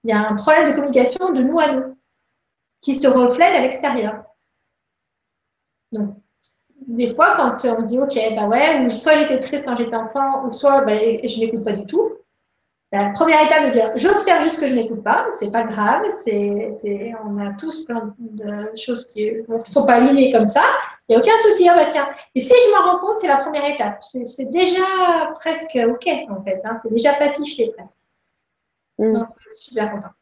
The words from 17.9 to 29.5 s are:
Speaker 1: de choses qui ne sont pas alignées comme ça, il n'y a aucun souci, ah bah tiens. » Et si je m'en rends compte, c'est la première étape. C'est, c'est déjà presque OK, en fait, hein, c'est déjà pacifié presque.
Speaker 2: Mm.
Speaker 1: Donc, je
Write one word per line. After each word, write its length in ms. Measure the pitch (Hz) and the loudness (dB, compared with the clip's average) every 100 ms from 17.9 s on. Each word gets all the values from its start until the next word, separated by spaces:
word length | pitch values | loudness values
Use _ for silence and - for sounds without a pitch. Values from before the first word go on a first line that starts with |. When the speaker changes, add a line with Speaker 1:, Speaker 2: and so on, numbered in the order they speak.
| 233 214 226 | -8 -8 -14
Speaker 1:
de 520 | 226 214 208 208 214 226 | -16 -12 -10 -10 -12 -12
choses 320 | - 226 - | -8 -8 -10
qui 240 | 214 214 | -6 -6
ne 320 | 226 - 226 | -6 -6 -6
sont 220 | - 285 262 | 0 2 4
pas 80 | |
alignées 360 | 233 262 277 254 | 6 6 6 4
comme 140 | 233 214 | 4 2
ça, 160 | 285 508 554 - - - | 2 2 0 -6 -16 2
il 40 | |
n'y 40 | 226 | 4
a 20 | |
aucun 180 | - 453 | 6 6
souci, 300 | 440 370 349 | 4 6 6
ah 60 | |
bah 120 | 339 294 | 6 4
tiens. » 200 | 302 277 - - | 0 -4 -8 -6
Et 60 | 262 | -6
si 120 | - | 4
je 180 | 494 415 415 | 6 6 4
m'en 80 | 359 | 2
rends 60 | 370 | 0
compte, 200 | 381 440 | -2 -2
c'est 80 | 359 | 2
la 80 | 277 | 0
première 260 | 311 302 | 0 -4
étape. 340 | 285 294 208 202 | -4 -2 -6 -6
C'est, 220 | - 254 233 | -12 -10 -10
c'est 240 | - 269 | -10 -4
déjà 320 | 339 370 370 381 381 359 330 311 - | 0 2 2 0 2 2 2 -2 -6
presque 360 | 330 320 - 254 | -6 -6 -4 0
OK, 320 | 233 247 359 302 262 | 0 0 -4 -4 -6
en 120 | 190 | -10
fait, 160 | 196 190 | -6 -6
hein, 120 | 220 233 | -6 -8
c'est 140 | 220 | -4
déjà 220 | 226 294 | 0 2
pacifié 580 | 285 285 294 285 - 226 - | 2 0 -2 -8 -4 -6 -6
presque. 240 | - - _ _ _ _ _ _ _ _ _ - | -20 -20 _ _ _ _ _ _ _ _ _ -2
Speaker 2:
Mm. 140 | 220 | 0
Speaker 1:
Donc, 120 | 226 226 _ | 0 -4 _
je 140 | _ | _